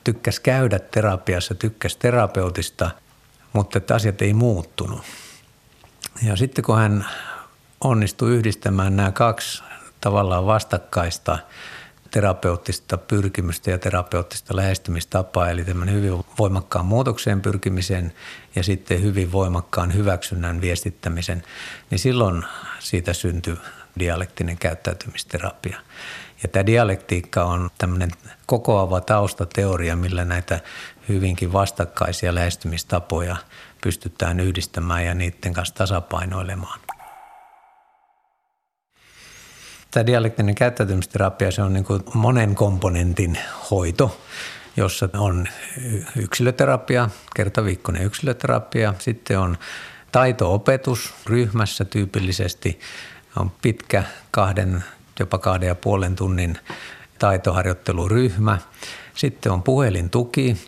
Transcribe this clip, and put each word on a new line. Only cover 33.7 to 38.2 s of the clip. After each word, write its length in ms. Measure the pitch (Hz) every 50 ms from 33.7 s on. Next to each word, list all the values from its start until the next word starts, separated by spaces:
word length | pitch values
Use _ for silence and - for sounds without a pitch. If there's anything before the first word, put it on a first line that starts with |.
| - _ -
pystytään 560 | 95 85 - - 90 - - - 85 87 90
yhdistämään 640 | 92 92 87 85 85 - - 82 82 85 85 87 87
ja 80 | 87 87
niitten 400 | 87 87 87 85 - - 95 87
kanssa 220 | 90 87 - -
tasapainoilemaan. 1040 | - 104 95 101 87 87 - - 85 90 92 92 92 92 90 95 92 90 - - - - - - - - - - - - - - - - - _ _ _ _ _ _ _ _ _ _ _ _ _ _